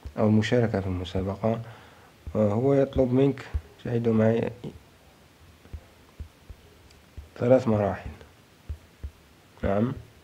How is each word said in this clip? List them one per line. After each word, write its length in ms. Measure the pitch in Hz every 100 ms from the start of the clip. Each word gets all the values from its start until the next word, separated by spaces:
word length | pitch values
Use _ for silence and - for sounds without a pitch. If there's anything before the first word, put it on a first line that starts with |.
| - -
أو 80 | 107
المشاركة 540 | 107 107 123 110 101
في 60 | 95
المسابقة. 760 | 90 90 95 95 95 110 117 113 - - - - - - 107
آه، 160 | 107
هو 220 | 110 135
يطلب 380 | 139 135 131 127
منك، 320 | 127 139 131 - - - -
شاهدوا 300 | 120 120 113
معي، 360 | 110 110 113 - - 107 - - - - - - _ - - - - - - - - - - - - - - - - - - - -
ثلاث 320 | 120 127 120
مراحل. 420 | 104 101 92 - - - - _ _ - - - _ - - - - _ -
نعم، 300 | 98 98 123 - - -